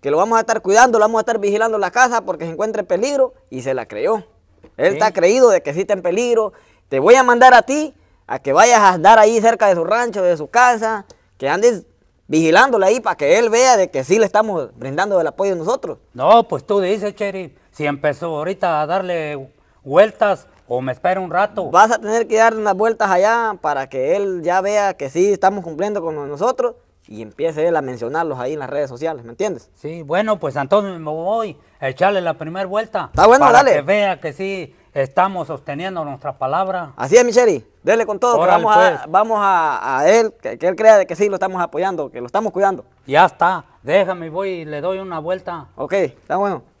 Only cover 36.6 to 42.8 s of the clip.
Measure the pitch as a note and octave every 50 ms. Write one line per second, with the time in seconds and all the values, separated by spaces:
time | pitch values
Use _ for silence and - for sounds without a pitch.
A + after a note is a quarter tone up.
36.6 | G3 F#3+ F#3+ F#3 E3+ C#3 C3+ - - C3+ E3+ B3 B3 A#3+ G#3 A#3+ B3 A3+ F3 C3
37.6 | - _ _ _ _ D#3 G#3 A3+ A3+ A3 G#3 F#3+ - B3 A#3+ - E3 F3+ - -
38.6 | - G#3+ G#3+ G#3+ A3 A3 - - - D#3 D#3+ F#3+ G#3+ A3+ A3+ G#3 G3+ G3 F#3+ F3
39.6 | D#3+ D3+ C3+ A2 - C3 C3+ C3 D3 E3 G#3 A#3 A3+ A3 - _ _ A#2+ A2 B2
40.6 | - F3 F#3+ - G#3+ A3 A3 G#3 F#3 E3 F3 D#3 G#3 G#3 G3 F#3 G3 F#3+ F#3 F#3
41.6 | F3 E3 - D3 F3+ G3 F#3 D#3+ D3 B2+ - B2 A#2+ A#2+ - G3 A3+ G#3 - F#3
42.6 | G3+ G3 F#3+ E3